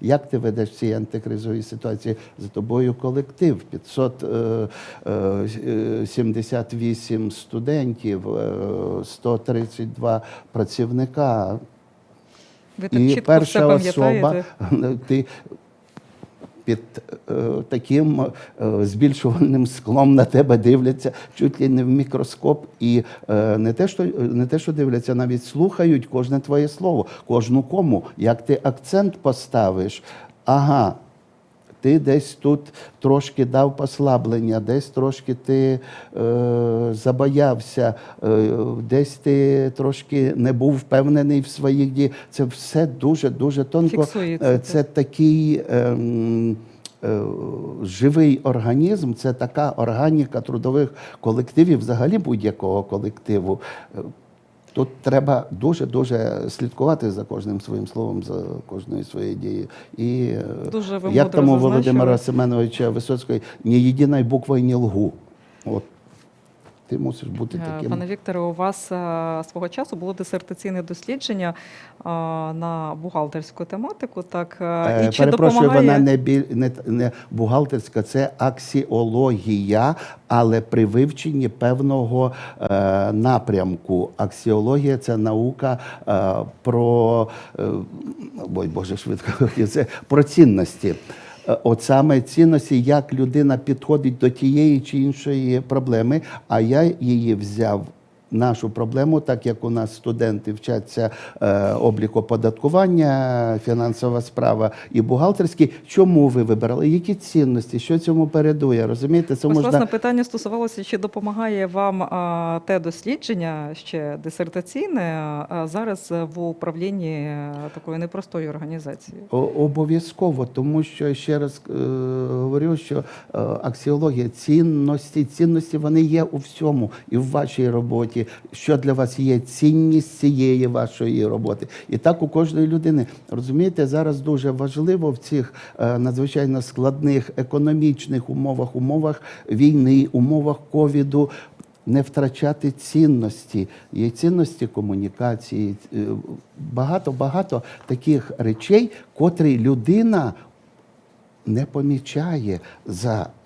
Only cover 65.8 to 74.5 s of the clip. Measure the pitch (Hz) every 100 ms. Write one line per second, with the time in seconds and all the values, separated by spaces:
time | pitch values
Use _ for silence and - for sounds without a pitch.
65.8 | - _ _ _ _ _ _ _ - _
66.8 | - 127 131 127 - 101 117 175 165 156
67.8 | - 175 180 202 - 180 175 170 190 196
68.8 | - 180 175 165 165 160 160 175 175 175
69.8 | 269 180 180 185 185 185 - 180 196 185
70.8 | 170 175 - 269 - 202 175 170 - -
71.8 | - _ - 165 160 160 160 160 170 165
72.8 | 156 156 175 165 151 156 147 - 170 196
73.8 | 254 415 247 - 180 180 175